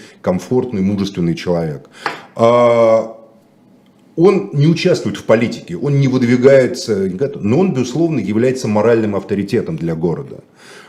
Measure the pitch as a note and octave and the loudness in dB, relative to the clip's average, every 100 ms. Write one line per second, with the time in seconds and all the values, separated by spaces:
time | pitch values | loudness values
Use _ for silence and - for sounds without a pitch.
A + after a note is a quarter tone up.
0 | - - G2 F#2 - B2+ B2 G2+ F#2+ G2+ | -20 -8 -4 -2 -2 -2 -2 -2 -2 -2
1 | F#2+ - E2+ E2 - E2+ E2 C#2 - - | -4 -2 -2 -2 -2 -2 -4 -8 -14 -10
2 | - - - - A#2 A#2+ A#2+ A#2 A2+ A2+ | -10 -10 -12 0 2 4 4 4 4 2
3 | A2+ - - _ _ _ _ _ _ _ | 0 -10 -20 _ _ _ _ _ _ _
4 | _ - F3+ F#3+ - D3 D3+ E3 F#3 D3+ | _ 0 2 2 -2 0 2 2 2 0
5 | A2 - - A2+ A#2 - - E2+ C#3 C#3 | -2 -4 0 2 0 -6 -10 -6 -2 0
6 | C3+ B2+ A#2+ B2 B2+ C#3 A#2+ - - G2 | 2 2 2 4 6 6 4 -2 -4 -2
7 | F#2+ F2+ C3+ - G2+ C3+ G3 C3+ A#2 D3 | -2 -4 -6 -4 0 2 2 0 -2 -2
8 | E3 C#3+ F#2+ G#2+ B2+ B2+ B2 G#2 G#2+ A#2 | -2 -2 -2 0 0 0 -2 0 2 2
9 | G#2+ G2 F#2+ G2+ G2 - - D#2+ E2 D#2+ | 0 -4 -4 -4 -2 -2 -2 -4 -4 -2
10 | E2+ D#2 C2+ - - _ - - | -2 -4 -8 -16 -20 _ -20 -20